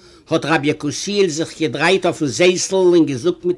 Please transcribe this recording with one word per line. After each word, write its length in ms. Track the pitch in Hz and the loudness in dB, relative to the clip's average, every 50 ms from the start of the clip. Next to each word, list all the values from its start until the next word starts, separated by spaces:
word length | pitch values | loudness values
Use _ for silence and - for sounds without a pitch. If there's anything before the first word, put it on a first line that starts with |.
| - - - - _ - | -20 -20 -20 -20 _ -4
האט 160 | 156 165 - | -4 -4 -2
רבי 240 | 143 160 156 139 151 | 0 -2 0 0 0
יקותיאל 580 | 147 - 147 147 - - - 196 202 202 196 175 | -2 -2 -4 -8 -6 -6 -6 -4 0 0 0 0
זיך 320 | 143 156 160 - - - | 0 -4 -6 -6 -6 -4
געדרייט 460 | 160 143 120 143 156 175 190 190 185 | -4 -4 -2 0 0 2 2 2 2
אויף 140 | 175 151 - | 0 -2 -2
דעם 80 | 156 139 | -2 -2
זעסל 480 | 110 156 180 185 185 170 - - 190 | 0 2 2 4 2 2 -2 -2 0
און 300 | 190 185 175 175 170 156 | 2 4 4 6 4 4
געזאגט 400 | 135 139 117 131 180 175 - - | 2 0 -4 -2 -4 -4 -2 -4
מיט 120 | 175 175 | -4 -4